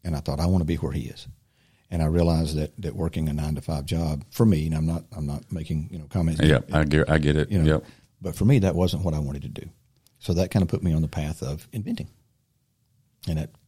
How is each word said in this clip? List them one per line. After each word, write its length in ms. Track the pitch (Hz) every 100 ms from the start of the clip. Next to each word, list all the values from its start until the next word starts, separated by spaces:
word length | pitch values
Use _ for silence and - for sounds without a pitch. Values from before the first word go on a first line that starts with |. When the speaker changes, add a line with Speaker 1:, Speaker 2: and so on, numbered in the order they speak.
Speaker 1:
And 120 | 90 73
I 40 |
thought, 200 | 69 69
"I 60 | 85
wanna 180 | 92 78
be 100 | 82
where 160 | -
he 120 | 69
is." 240 | - - - - _ _ _ _ _
And 120 | 85
I 20 | 78
realized 500 | 85 85 82 78 76
that, 140 | 76 -
that 160 | 82 -
working 340 | 80 - 78
a 40 |
nine-to-five 520 | 76 76 76 - 76 69
job 380 | 82 80 73 -
for 160 | - 113
me, 220 | 82 78
and 80 | 78
I'm 100 | 78
not, 200 | 82 - 76
I'm 100 | 73
not 260 | 71 -
making, 380 | 82 78 80 78
you 60 | 85
know, 80 | 76
comments. 320 | 90 82 78
Speaker 2:
Yeah, 140 | 78 69
Speaker 1:
It, 160 | -
Speaker 2:
I 100 | 76
get, 260 | 73 76 73
I 80 | 78
get 180 | 73 76
it. 140 | 76
Speaker 1:
you 60 | 98
know, 80 | 78
Speaker 2:
Yep. 200 | 78 - - _ _
Speaker 1:
but 140 | - -
for 100 | 101
me, 140 | 135
that 160 | 95 82
wasn't 280 | 90 80
what 120 | 90 76
I 40 |
wanted 220 | 71 69
to 80 | 67
do. 180 | - 80 _ _ _ _ _
So 140 | -
that 180 | 87 92
kinda 160 | 104 90
put 160 | -
me 100 | 90
on 80 | 78
the 60 | 78
path 340 | - 76 80
of 260 | 67 73 -
inventing. 340 | 117 110 233 - _ _ _ _ _ _ _ _ _ _ _ -
And 120 | 78
it, 160 | 76 _